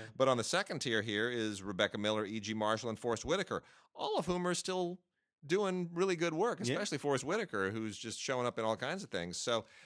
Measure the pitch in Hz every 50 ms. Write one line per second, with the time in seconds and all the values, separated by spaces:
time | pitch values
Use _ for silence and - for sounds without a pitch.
0 | 110 110 110 - 131 131 127 120 110 - - 175 202 - 185 139 - 135 113 110
1 | 104 117 104 104 113 123 123 120 110 107 104 95 95 98 101 90 107 95 - 110
2 | 104 107 107 107 107 98 107 110 101 104 110 110 107 107 110 110 - 120 110 -
3 | - 120 117 107 - 123 160 196 175 - 110 87 - - - - - _ _ -
4 | - - 440 370 170 170 180 180 175 180 175 175 - - 185 185 180 175 180 -
5 | - _ _ _ _ _ _ _ - 139 170 202 208 190 185 185 175 170 170 170
6 | 185 196 180 160 165 170 156 156 202 240 202 165 196 120 135 175 208 - 165 139
7 | - 147 139 127 123 135 180 220 214 - - 104 95 95 104 113 110 110 104 -
8 | - 113 104 - - - 135 127 123 120 113 - 110 110 110 - 127 135 165 196
9 | 180 - - 92 85 87 87 - - 123 120 113 104 - - - -